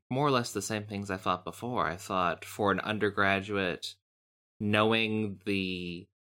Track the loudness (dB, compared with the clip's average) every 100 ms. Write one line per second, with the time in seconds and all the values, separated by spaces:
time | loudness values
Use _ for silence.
0 | -6 0 2 2 0 -4 -4 -4 -4 -6
1 | -4 -4 -2 -2 -4 -8 -4 -2 -2 -4
2 | -2 0 0 0 -6 0 2 4 0 0
3 | 0 2 2 2 0 -2 -2 -2 -8 -12
4 | _ _ _ _ _ -6 2 4 6 4
5 | 2 0 -2 -4 -2 0 0 -2 -6 -8
6 | -12 _ _